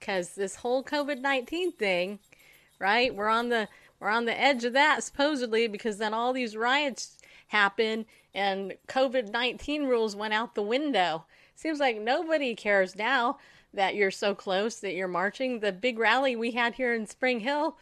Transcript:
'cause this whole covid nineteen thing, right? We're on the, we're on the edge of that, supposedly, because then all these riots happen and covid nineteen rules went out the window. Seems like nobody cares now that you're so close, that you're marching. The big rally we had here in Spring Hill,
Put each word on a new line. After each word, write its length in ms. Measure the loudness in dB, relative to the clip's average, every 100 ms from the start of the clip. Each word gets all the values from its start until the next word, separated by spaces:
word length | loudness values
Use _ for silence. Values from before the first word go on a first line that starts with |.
'cause 340 | -4 -4 -4 -6
this 180 | -8 -6
whole 280 | -2 -2
covid 360 | -2 -4 -2 -2
nineteen 520 | -2 -2 -2 -4 -4
thing, 480 | -2 0 0 -2 -6 _ _ -20 -20 _ -4
right? 340 | 0 2 2
We're 160 | 0 0
on 200 | 0 2
the, 200 | 0 -2 -8 -20 -8
we're 120 | -2
on 160 | 0 0
the 120 | 2
edge 240 | 2 2
of 100 | 2
that, 280 | 4 4 2
supposedly, 640 | -2 0 0 2 0 2 2
because 320 | 0 -4 -4
then 160 | -2
all 180 | 0 0
these 220 | -2 -4 -2
riots 640 | 0 2 0 -4 -12 -16 -20 -20 -2
happen 580 | 2 4 2 0 -2 -6 -14 _
and 400 | -2 0 0 -4 -10 -4
covid 460 | 0 2 2 -2
nineteen 540 | -2 -2 -4 -4 -2 2
rules 280 | 2 0
went 200 | -2 -2
out 200 | 0 -2
the 80 | -4
window. 640 | -2 0 0 2 2 0 -6 _ _ -8
Seems 240 | -4 0
like 160 | 0 0
nobody 560 | 0 0 2 0 0
cares 400 | -2 2 4 4
now 440 | 0 0 2 2 -2 -10 -20 _
that 220 | -2 0 2
you're 160 | 0
so 220 | 2 -2 -2
close, 420 | -2 0 0 -4
that 140 | -6
you're 140 | -4 -2
marching. 500 | 0 -2 -2 -4 -2
The 120 | -2
big 260 | -2 -2 0
rally 380 | 2 4 2 0
we 160 | -2
had 220 | 0 -2
here 200 | 0 -2
in 120 | -2 -4
Spring 340 | -2 -2 0
Hill, 360 | -2 -2 -2 -6